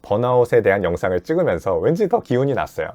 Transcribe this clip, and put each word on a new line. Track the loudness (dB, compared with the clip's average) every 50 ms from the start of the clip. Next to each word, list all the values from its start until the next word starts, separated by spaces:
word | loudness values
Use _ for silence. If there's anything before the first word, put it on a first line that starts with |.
번아웃에 | -4 -2 -2 -2 0 2 2 2 2 4 2 2
대한 | 4 4 2 2 0
영상을 | -2 -2 -2 -2 -2 -2 -2
찍으면서 | -2 -2 -2 0 0 0 -2 -2 -2 -2 -2 0
왠지 | 0 0 0 0 0
더 | 0 0 -4
기운이 | -2 -2 -2 0 0 -2 -2
났어요. | -4 -4 -6 -6 -10 -10 -10 -10